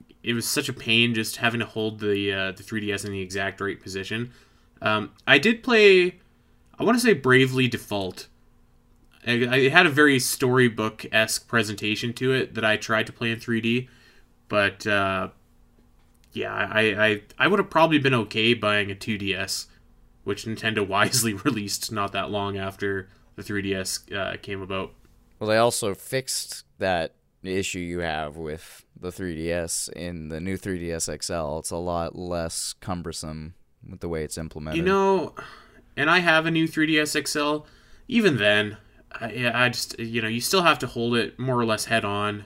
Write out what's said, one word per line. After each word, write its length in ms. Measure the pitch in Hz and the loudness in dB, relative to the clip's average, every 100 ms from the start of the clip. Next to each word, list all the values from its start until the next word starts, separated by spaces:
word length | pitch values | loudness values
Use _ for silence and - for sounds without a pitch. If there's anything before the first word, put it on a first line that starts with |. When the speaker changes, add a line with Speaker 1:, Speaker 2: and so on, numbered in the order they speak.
| - _ | -20 _
Speaker 1:
it 100 | - | -4
was 140 | 117 110 | -2 0
such 200 | - 139 | -2 -2
a 40 | |
pain 400 | 127 - 113 117 | -6 0 4 4
just 240 | 113 110 - | 2 -4 -2
having 220 | 120 117 | -2 -2
to 60 | 107 | -4
hold 340 | - 110 107 | -4 -4 -2
the, 320 | 104 101 101 | -2 0 0
uh, 180 | 98 95 | -2 -4
the 120 | 95 | -8
three 180 | - 110 | -8 -6
D 100 | 104 | -4
S 120 | 101 | -4
in 80 | 104 | -6
the 100 | 98 | -8
exact 400 | 92 98 98 95 | -6 -4 -4 -4
right 200 | 98 - | -6 -6
position. 500 | - 95 95 110 123 - _ _ _ _ | -10 -10 -6 -6 -6 -12 _ _ _ _
Um, 300 | 110 107 104 - - | 0 0 -2 -8 4
I 100 | 139 | 6
did 260 | 220 226 | 6 2
play, 560 | - 226 208 185 180 - _ _ _ _ _ - | 2 6 8 8 6 -2 _ _ _ _ _ -2
I 60 | |
wanna 160 | 147 240 | 2 4
say 140 | 233 | 4
Bravely 540 | 190 131 127 131 131 127 | 6 8 8 8 4 0
Default. 580 | 123 - 104 95 - - _ _ _ _ _ _ _ _ _ 113 | 0 -4 -4 -4 -8 -16 _ _ _ _ _ _ _ _ _ -2
I, 60 | |
I, 240 | 120 123 131 | 0 2 4
it 140 | 135 | 6
had 140 | 165 180 | 6 6
a 40 | |
very 300 | 139 147 131 | 6 6 6
storybook-esque 1300 | 123 - 131 123 123 110 110 - - 110 110 - - | 2 0 2 4 4 2 -4 -6 -2 0 2 -2 -2
presentation 640 | 117 107 101 107 107 120 | 0 0 -4 -4 -4 -4
to 200 | 117 127 | -2 0
it 220 | 131 - 110 | 0 -2 -2
that 100 | 110 | 0
I 100 | 107 | 0
tried 300 | - 110 110 | 0 -2 -2
to 60 | |
play 180 | - 117 | -4 -4
in 80 | 113 | -4
three 220 | - 113 | -2 0
D, 260 | 117 120 127 - _ - _ _ _ | 2 0 -2 -12 _ -20 _ _ _
but, 360 | 104 101 98 107 | 0 0 0 -2
uh, 440 | 101 98 95 92 - _ _ _ _ _ _ _ _ _ - | 0 0 -2 -4 -10 _ _ _ _ _ _ _ _ _ -10
yeah, 160 | 104 | -6
I, 300 | 104 101 107 | -4 -2 2
I, 400 | 110 98 107 104 - - | 2 4 2 2 -4 0
I 100 | 147 | 2
would 120 | 208 | 2
have 100 | 190 | 2
probably 300 | 165 160 151 | 4 4 4
been 160 | 135 127 | 2 2
okay 400 | 101 113 110 120 | 0 0 2 2
buying 340 | 104 104 101 | 2 0 -2
a 60 | 98 | -6
two 240 | - 107 | -6 -4
D 160 | 98 90 | -4 -4
S, 320 | 98 - - _ _ _ _ _ | -4 -6 -8 _ _ _ _ _
which 220 | - 101 113 | -8 -6 -6
Nintendo 420 | 110 113 107 95 | -4 -2 0 0
<laughs> 0 | |
wisely 480 | 98 104 123 113 98 | 2 2 2 0 0
released 560 | 147 117 101 - - | -2 -2 -4 -6 -6
not 200 | 107 101 | -4 -4
that 180 | 98 87 | -4 -4
long 260 | 101 101 98 | -4 -4 -4
after 500 | 95 98 101 98 95 - _ - | -8 -6 -4 -4 -6 -16 _ -16
the 80 | |
three 180 | 98 104 | -6 -4
D 140 | 98 95 | -2 -4
S, 240 | 92 - - | -4 -8 -8
uh, 240 | 101 95 90 | -6 -6 -8
came 180 | - 98 | -10 -10
about. 340 | 95 95 87 - _ _ _ _ | -6 -6 -8 -12 _ _ _ _
Speaker 2:
Well, 80 | 107 | 0
they 100 | 110 | 4
also 360 | 117 - 110 | 4 2 -4
fixed 720 | 95 - 131 131 - - - - _ | -6 -6 -6 -4 -6 -8 -12 -16 _
that 340 | 95 90 82 - _ _ | 0 0 -2 -8 _ _
issue 340 | 92 92 95 92 | -4 -4 -2 -6
you 220 | 87 87 | -6 -4
have 360 | 85 78 76 73 | -4 -4 -6 -8
with 480 | 80 78 - - _ - | -10 -10 -14 -20 _ -14
the 120 | 90 | -12
three 240 | - 92 80 | -8 -8 -6
D 160 | 82 | -4
S 380 | 85 82 - - - | -2 -4 -6 -8 -8
in 340 | 87 85 78 | -10 -10 -10
the 100 | 78 | -8
new 180 | 90 95 | -6 -6
three 220 | 104 90 | -4 -6
D 120 | 85 | -4
S 160 | 82 - | -6 -6
X 220 | 76 - | -6 -6
L. 300 | 87 76 80 | -4 -4 -6
It's 100 | - | -6
a 80 | 87 | -6
lot 380 | 87 85 85 - | -4 -4 -4 -6
less 580 | 90 87 85 - - - | -6 -4 -4 -6 -8 -10
cumbersome 760 | - 87 82 80 78 78 78 85 _ _ - | -8 -8 -8 -10 -10 -12 -14 -16 _ _ -20
with 120 | 92 | -12
the 100 | 87 | -6
way 140 | 82 | -6
it's 160 | 76 - | -6 -8
implemented. 380 | 80 - 78 160 | -10 -10 -6 -2
Speaker 1:
You 80 | 175 | 0
know, 500 | 196 196 190 147 - - - - - _ - | 2 2 2 -2 -8 -16 -18 -20 -20 _ -2
and 140 | 147 | 2
I 80 | 175 | 4
have 300 | 175 160 160 | 4 4 2
a 40 | |
new 160 | 165 160 | 0 0
three 200 | 156 156 | 0 2
D 100 | 156 | 2
S 180 | 151 151 | 0 -2
X 200 | 143 151 | -2 -2
L. 320 | 147 151 - - _ - - | 0 -2 -6 -20 _ -20 -2
Even 300 | 233 208 127 | 2 4 4
then, 400 | 104 104 104 104 - - _ | 4 4 0 -6 -20 -20 _
I, 200 | - 117 | -12 -10
yeah, 180 | 113 123 | -4 -2
I 160 | 117 123 | 0 0
just, 300 | 120 - - | 0 -8 -8
you 200 | 113 117 | -6 -4
know, 80 | 110 | -2
you 140 | 113 | -4
still 220 | 117 190 | 0 4
have 160 | 170 147 | 4 2
to 80 | 127 | -2
hold 280 | - 117 120 | -4 0 0
it 220 | 107 - | 0 -4
more 220 | 127 123 | -2 0
or 60 | 117 | 0
less 200 | 107 - | 0 0
head 200 | 113 104 | 0 0
on, 400 | 101 104 104 | -2 -2 -4